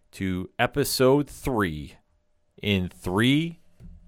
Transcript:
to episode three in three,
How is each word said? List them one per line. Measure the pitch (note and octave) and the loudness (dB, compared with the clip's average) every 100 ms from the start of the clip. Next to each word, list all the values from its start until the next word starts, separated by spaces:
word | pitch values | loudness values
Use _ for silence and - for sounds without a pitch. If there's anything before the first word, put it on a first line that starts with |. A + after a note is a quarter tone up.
| _ | _
to | - F#2+ F2+ F2+ - | -6 -4 -4 -6 -2
episode | B2 C#3+ C#3 - C3 C#3+ C#3+ | -2 0 -2 2 4 4 0
three | - - A#2 F#2 D2+ C#2+ - _ _ _ _ _ _ | -6 -4 0 0 -2 -10 -16 _ _ _ _ _ _
in | G#2 G2 F2+ | -2 0 -2
three, | - F2+ F#2+ A#2+ C#3+ E3 E3 _ _ - - | -6 -2 2 4 2 0 -8 _ _ -20 -20